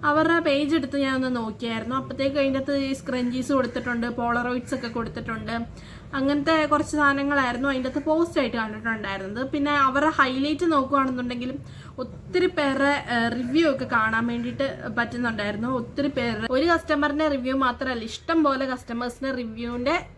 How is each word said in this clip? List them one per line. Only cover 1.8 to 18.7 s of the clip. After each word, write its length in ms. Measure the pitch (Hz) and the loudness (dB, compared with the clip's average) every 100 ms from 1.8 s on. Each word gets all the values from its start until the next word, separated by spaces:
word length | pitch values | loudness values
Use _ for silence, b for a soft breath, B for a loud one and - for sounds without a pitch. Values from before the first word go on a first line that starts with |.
| 226 262 | -2 -4
അപ്പോഴത്തേക്ക് 400 | 262 262 269 285 | -4 -2 0 2
അതിൻ്റെ 180 | 269 269 | 2 0
അകത്ത് 120 | 269 277 269 | 0 0 0
ഈ 40 | 269 | -4
സ്ക്രഞ്ചീസ് 500 | - 254 247 254 254 277 | -4 -2 -2 -2 0 2
കൊടുത്തിട്ടുണ്ട്, 480 | 247 254 240 233 240 240 | 2 -2 -4 -2 -2 -2
പോളറോയിഡ്സ് 540 | 240 240 240 247 247 269 | 0 0 0 -4 -4 -6
ഒക്കെ 100 | 247 233 | -4 -6
കൊടുത്തിട്ടുണ്ട്, 580 | 226 - 226 220 214 233 233 B B B B 269 | -6 -6 -8 -8 -6 -6 -6 B B B B -2
അങ്ങനത്തെ 360 | 269 294 285 320 294 | 0 2 2 2 4
കുറച്ച് 220 | 294 302 294 | 2 2 2
സാധനങ്ങളായിരുന്നു 720 | 285 277 277 285 254 240 277 | 4 4 2 2 2 0 0
അതിൻ്റെ 180 | 262 262 | 0 0
അകത്ത് 120 | 294 302 | -2 2
പോസ്റ്റ് 300 | 311 339 330 | 2 4 2
ആയിട്ട് 160 | 254 233 | 0 0
കണ്ടിട്ടുണ്ടായിരുന്നത്. 760 | 220 208 220 220 202 196 190 214 269 | -4 -4 -4 -4 -4 -6 -6 -4 -4
പിന്നെ 200 | 294 285 294 269 | 0 2 4 4
അവരുടെ 240 | 262 302 311 | 4 2 4
ഹൈലൈറ്റ് 480 | 262 262 285 302 349 | 2 2 0 2 4
നോക്കുകയാണെന്നുണ്ടെങ്കിലും 840 | 302 262 277 262 254 247 240 247 269 - B B - | 4 4 2 2 -2 -4 -6 -6 -8 -12 B B -12
ഒത്തിരി 460 | 254 - - 359 370 339 | -10 -10 -2 2 2 2
പേരുടെ, 340 | 285 269 277 285 - | 0 4 2 2 0
ഏഹ്, 160 | 240 233 233 | 0 0 0
റിവ്യൂ 260 | 240 285 330 | 0 4 4
ഒക്കെ 140 | 269 240 | 2 0
കാണാൻ 300 | 240 220 226 233 | 2 2 2 0
വേണ്ടിയിട്ട് 340 | 240 240 240 269 - - 226 | -2 -4 -2 -2 -2 -6 -2
പറ്റുന്നുണ്ടായിരുന്നു. 720 | 233 240 240 220 208 208 233 254 | -2 -2 -2 -2 -4 -2 -2 -2
ഒത്തിരി 300 | 226 - 285 277 | -4 -2 -2 0
പേരുടെ, 300 | 240 214 226 254 | -2 -2 0 2
ഒരു 80 | 330 | 4
കസ്റ്റമറിൻ്റെ 540 | 330 - 294 294 285 311 | 2 2 0 2 2 0
റിവ്യൂ 200 | 277 247 269 | 0 0 2
മാത്രമല്ല, 400 | 262 240 262 240 220 | 0 0 -4 -4 -6
ഇഷ്ടം 260 | - - 330 294 | -10 0 4 4
പോലെ 200 | 262 269 | 2 -2